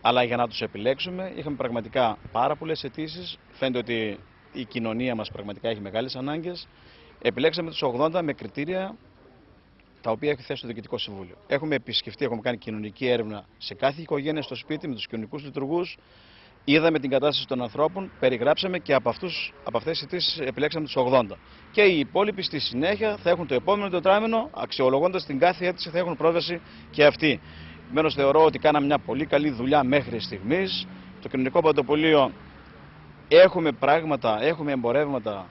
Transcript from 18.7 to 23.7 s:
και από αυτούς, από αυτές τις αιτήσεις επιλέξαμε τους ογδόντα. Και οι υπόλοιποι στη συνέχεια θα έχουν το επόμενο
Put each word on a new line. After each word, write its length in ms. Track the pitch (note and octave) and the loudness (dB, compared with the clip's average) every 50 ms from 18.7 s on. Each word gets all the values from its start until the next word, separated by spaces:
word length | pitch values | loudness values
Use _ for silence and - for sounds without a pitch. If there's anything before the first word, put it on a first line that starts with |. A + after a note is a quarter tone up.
| F#3 F3 | -4 -6
και 160 | - - C#3+ | 0 2 2
από 140 | C3 - A#2+ | 2 2 0
αυτούς, 440 | A#2 - - F3+ D#3+ - - - - - - | -4 -2 -6 -8 -8 -8 -10 -10 -12 -12 -14
από 120 | - A2+ | -6 -6
αυτές 160 | - - D#3 | -4 -4 -4
τις 100 | E3 - | -6 -6
αιτήσεις 360 | - C3+ - F3+ D#3+ - - D#3+ | -6 -6 -6 -4 -4 -4 -4 -4
επιλέξαμε 460 | D3 C3 A#2 - C#3 D3+ D3+ D#3+ D#3 | -6 -6 -2 -2 -2 -2 -2 -4 -8
τους 120 | C3+ - | -4 -2
ογδόντα. 400 | C#3 B2+ B2 C3 C3 A#2 G2 G2 - - - - - - - | 0 2 4 4 4 2 2 -6 -14 -16 -20 -20 -20 -20 -4
Και 120 | - - | 2 4
οι 160 | G#3 G3 F#3 D#3 | 6 6 6 4
υπόλοιποι 440 | C#3 - - F3+ G3+ G#3 G#3 G3 | 0 0 0 0 0 0 0 -4
στη 160 | E3+ - - D3 | -6 -6 -4 -4
συνέχεια 580 | - - A#2+ A#2+ D3 F3+ G#3 G3 A3 G#3+ G#3 | -4 -4 -2 -2 0 0 0 0 -2 -4 -4
θα 140 | G3+ - F3 | -2 0 0
έχουν 160 | F3 F3 F3 | 0 0 0
το 80 | C3+ C#3 | 0 0
επόμενο 340 | B2 - E3 | 0 2 2